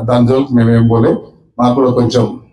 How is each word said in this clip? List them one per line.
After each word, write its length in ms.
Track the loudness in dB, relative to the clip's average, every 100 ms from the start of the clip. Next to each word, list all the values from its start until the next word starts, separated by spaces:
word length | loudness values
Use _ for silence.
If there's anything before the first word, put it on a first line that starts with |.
దాని 240 | -2 0 2
జోలికి 280 | 0 0 0
మేమేం 320 | 2 2 2
పోలే. 280 | 2 0 -2 -8 _ _ -4
మాకు 160 | -2 0
కూడా 160 | 0
కొంచెం 480 | 0 0 0 -2 -6 -20